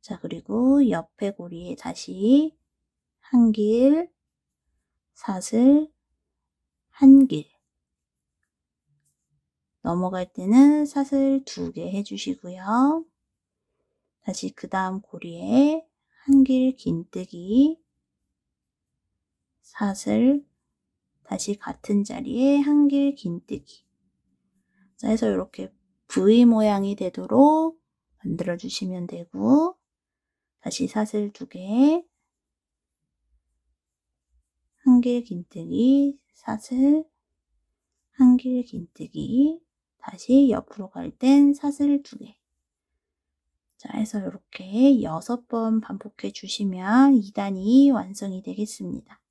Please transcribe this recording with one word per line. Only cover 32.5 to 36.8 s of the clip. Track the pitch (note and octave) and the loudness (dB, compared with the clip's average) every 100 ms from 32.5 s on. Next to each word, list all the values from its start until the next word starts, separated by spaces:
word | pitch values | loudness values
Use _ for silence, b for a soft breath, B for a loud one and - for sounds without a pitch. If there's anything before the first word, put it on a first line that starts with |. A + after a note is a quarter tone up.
| _ _ _ _ _ _ _ _ _ _ _ _ _ _ _ _ _ _ _ _ _ _ _ | _ _ _ _ _ _ _ _ _ _ _ _ _ _ _ _ _ _ _ _ _ _ _
한길 | C#4 B3 B3 A#3+ | 4 4 4 -4
긴뜨기, | A#3+ F3 F3 F#3 E3 F3 B3 C#4 C#4+ C#4 _ | -6 -14 -14 -16 -8 0 2 4 0 -4 _
사슬, | _ - A3 - B3+ | _ -10 -10 -8 0